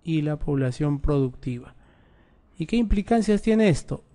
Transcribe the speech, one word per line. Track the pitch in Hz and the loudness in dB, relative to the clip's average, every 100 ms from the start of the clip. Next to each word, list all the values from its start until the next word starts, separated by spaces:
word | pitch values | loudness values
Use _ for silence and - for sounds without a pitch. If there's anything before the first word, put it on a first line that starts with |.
y | 165 156 | -4 -2
la | 147 151 | -2 -4
población | - 139 131 123 147 143 | -2 -2 -2 -2 -2 0
productiva. | 143 143 131 - 131 120 127 - _ _ _ _ _ _ _ - | 0 2 0 -4 -10 -10 -12 -20 _ _ _ _ _ _ _ -10
¿Y | 160 | -2
qué | 233 | 0
implicancias | 214 208 196 233 214 208 | 2 0 2 0 2 0
tiene | 220 220 214 | 2 4 4
esto? | 147 - - _ | 2 -2 -10 _